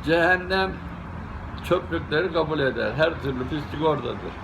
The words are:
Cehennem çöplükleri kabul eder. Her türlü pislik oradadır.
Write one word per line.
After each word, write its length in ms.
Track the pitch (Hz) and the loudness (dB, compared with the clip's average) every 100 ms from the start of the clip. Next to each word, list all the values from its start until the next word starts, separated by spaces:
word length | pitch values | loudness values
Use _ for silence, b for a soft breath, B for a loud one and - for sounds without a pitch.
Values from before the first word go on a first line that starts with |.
Cehennem 680 | 147 170 170 185 180 190 190 - - - - - - - - - | 4 4 6 4 4 2 2 -2 -10 -10 -10 -10 -10 -10 -10 -8
çöplükleri 680 | - 175 - 165 147 151 185 | 0 0 2 -4 0 0 2
kabul 260 | 165 151 156 | 0 0 2
eder. 340 | 135 117 107 123 | 0 2 -2 2
Her 260 | 156 151 | 2 2
türlü 260 | 135 127 127 | -4 -2 -4
pislik 380 | 156 143 147 160 | -4 -4 0 2
oradadır. 460 | 139 120 101 - - | 2 -2 -6 -8 -10